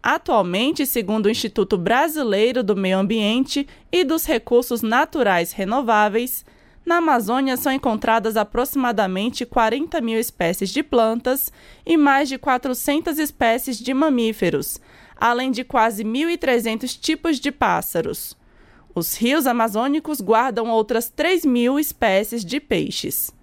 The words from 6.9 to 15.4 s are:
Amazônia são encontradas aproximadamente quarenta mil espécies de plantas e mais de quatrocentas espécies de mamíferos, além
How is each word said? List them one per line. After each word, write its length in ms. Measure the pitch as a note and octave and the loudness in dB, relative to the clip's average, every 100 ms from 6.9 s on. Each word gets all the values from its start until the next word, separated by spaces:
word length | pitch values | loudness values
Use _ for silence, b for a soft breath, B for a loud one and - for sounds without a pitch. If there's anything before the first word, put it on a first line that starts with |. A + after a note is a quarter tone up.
| E4+ | 2
Amazônia 580 | E4 B3+ G3+ B3+ C4+ B3+ | 4 2 2 0 0 0
são 160 | C#4 | -2
encontradas 640 | C4 B3+ G#3+ - A3+ A3 A3 | 0 -2 0 2 2 2 -2
aproximadamente 1120 | G#3 A#3 B3+ C#4 B3 G#3+ F#3+ F#3 A3 - A#3 | -2 -2 -2 0 0 0 0 0 -4 -4 -4
quarenta 520 | B3 A3 B3+ E4 E4 | 0 0 0 -4 -4
mil 180 | A#3 A3+ | -2 -2
espécies 480 | - - E3+ F#3 G3 | -4 -2 -2 -2 -2
de 140 | C4+ | -4
plantas 680 | - A#3+ A3 A#3 B3 C4+ - B B B - | 0 2 2 0 -2 -2 -4 B B B 0
e 100 | D#4+ | 4
mais 320 | C#4+ C4+ C#4+ | 4 4 0
de 100 | C4+ | -4
quatrocentas 800 | D4 B3 C4 B3 - D4 E4+ D4+ | -2 0 -2 -2 0 0 -2 -2
espécies 600 | D4 - A#3 A#3 C4+ G#3+ | -4 0 0 2 -2 -6
de 160 | B3 | -2
mamíferos, 840 | C4+ D#4 B3+ A3+ G#3+ F3+ D3+ D3 - B B B B | 0 2 2 0 0 0 0 -6 -10 B B B B
além 340 | A#3 A#3+ | 0 2